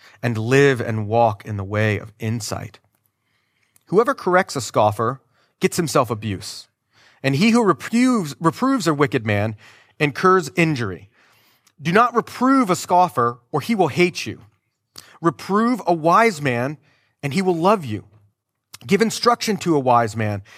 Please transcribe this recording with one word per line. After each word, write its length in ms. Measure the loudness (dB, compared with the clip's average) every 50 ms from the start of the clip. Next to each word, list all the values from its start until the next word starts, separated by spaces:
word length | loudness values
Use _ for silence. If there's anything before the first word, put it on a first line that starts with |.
| -20 -20 -12 _ -6
and 120 | -4 -4
live 460 | -4 0 2 4 6 6 4 4 0
and 260 | -2 -4 -4 -4 -4
walk 380 | -2 0 2 2 2 0 -4 -8
in 120 | -10 -8
the 60 | -8 -6
way 360 | -4 -2 0 0 0 0 -2
of 120 | -6 -10 -14
insight." 600 | -10 -6 -6 -6 -6 -6 -8 -10 -10 -10 -12 -18 _ _ _ _ _ _ _ _ _ _ _ _ _ _ _ _ _ _ _ _ _ _
Whoever 300 | -2 0 2 2 2 0
corrects 400 | -2 0 2 2 2 2 0 -4
a 60 | -8
scoffer 600 | -8 -2 2 2 2 2 2 0 -2 -4 -4 -6 _ _ _ _ _ _ _ -2
gets 180 | -2 -2 0
himself 320 | -2 -2 0 0 0 0 0
abuse. 580 | -4 -6 -6 -6 -6 -8 -8 -12 -16 -18 -20 _ _ _ _ _ _ _ _ _ _ _ -2
And 140 | 0 0
he 120 | 2 2 4
who 140 | 4 4 4
reproves, 720 | 2 0 0 -2 -2 0 2 2 2 2 0 -2 -6 -6 -2
reproves 460 | -2 -2 0 0 0 0 0 0 0
a 80 | 0 0
wicked 320 | 2 0 0 0 -2 -2
man 300 | 0 0 0 0 -2 -6 -8 -16 -20 -20 _ _ _ _ -4
incurs 520 | -2 -2 0 0 2 2 4 2 0 -2 -2
injury. 540 | 0 0 0 0 -2 -4 -6 -8 -10 -16 -20 _ _ _ _ _ _ _ _ _ _ _ _ _ -10
Do 100 | -4 2
not 220 | 2 4 4 2 2
reprove 560 | -2 -2 -4 -2 0 2 4 4 4 2 2
a 60 | 0
scoffer, 640 | -2 -2 2 4 4 4 2 2 0 0 0 -2 -6 _ _
or 100 | -6 -4
he 120 | -4 -2 0
will 140 | 0 0
hate 400 | 0 2 0 0 0 0 -4 -10
you. 140 | -10 -12 -12 -16 _ _ _ _ _ _ _ _ _ _ -20 -20 -20 -10 -4
Reprove 600 | -4 -4 -4 -4 -4 -2 0 0 2 0 -2 -2 -2
a 60 | -2 -2
wise 460 | 0 2 2 4 4 4 2 0 -2
man, 380 | -4 -2 -2 -2 -2 -4 -6 -10 _ _ _ _ _ _ _ _ -8
and 100 | -4 -4
he 80 | -2
will 140 | 0 0 0
love 280 | 2 2 2 2 2 -2
you. 220 | -6 -8 -10 -10 _ _ _ _ _ _ _ _ _ _ _ _ _ -20 -14 -4
Give 160 | 0 2 2
instruction 560 | 2 0 -2 0 0 0 0 0 0 -4 -4
to 180 | -2 0 0 0
a 40 | 2
wise 360 | 2 4 4 4 2 0 -2
man, 280 | -4 -4 -4 -4 -6 -8 -14 -20